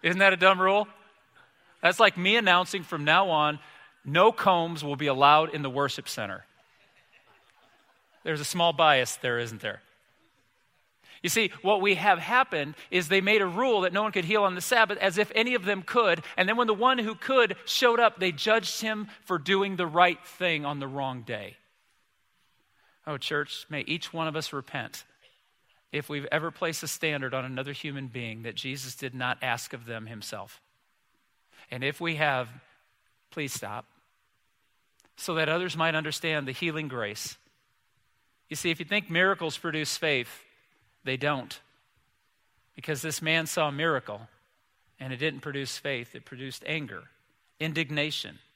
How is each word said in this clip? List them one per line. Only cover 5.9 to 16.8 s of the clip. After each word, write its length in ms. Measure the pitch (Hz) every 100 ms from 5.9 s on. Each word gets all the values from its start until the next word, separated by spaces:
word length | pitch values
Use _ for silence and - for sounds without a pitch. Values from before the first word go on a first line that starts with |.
| - -
center. 380 | - 104 92 - _ _ _ _ _ _ _ _ _ _ _ _ _ _ _ _ _
There's 180 | - 151
a 40 | 147
small 260 | 180 170
bias 440 | 160 160 139 123 -
there, 220 | 127 117
isn't 220 | 117 110
there? 220 | 107 101 _ _ _ _ _ _ _ _ _ _ _ _ _ -
You 60 | 180
see, 240 | 226 208 -
what 220 | 185 208
we 140 | 196 185
have 220 | 196 175
happened 580 | 165 247 262 165 143 156 -
is 180 | 180 156
they 120 | 190
made 220 | 190 214
a 40 | 190
rule 360 | 175 262 214
that 100 | 185
no 100 | 180
one 80 | 214
could 140 | 196
heal 180 | 165 214
on 120 | 202
the 80 | 180
Sabbath 340 | - 240 220 202
as 220 | 196 175
if 120 | 208
any 180 | 214 233
of 120 | 247 185
them 160 | 196
could, 420 | 180 247 214 170 -
and 140 | - 185
then 80 | 233
when 100 | 233
the 60 |
one 240 | 208